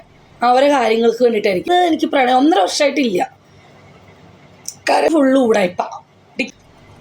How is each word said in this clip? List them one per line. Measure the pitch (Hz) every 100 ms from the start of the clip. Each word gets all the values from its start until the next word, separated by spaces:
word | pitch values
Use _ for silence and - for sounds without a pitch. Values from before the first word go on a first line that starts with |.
| - _ _ -
അവരെ | 240 247 285
കാര്യങ്ങൾക്ക് | 285 226 226 233 220
വേണ്ടിയിട്ടായിരിക്കും. | 247 220 202 180 233
ഇത് | 359
എനിക്ക് | 359 311 311
പ്രണയം | 285 254 254
ഒന്നര | 285 370
വർഷമായിട്ടില്ല. | 359 - 294 269 247 180 - - _ - - - - - - - - - - - - - -
കാരണം | - 302
ഫുള്ള് | 320 269 269
ഊടായിപ്പാ. | 240 214 180 180 226 - - _ _ - 254 - - - - -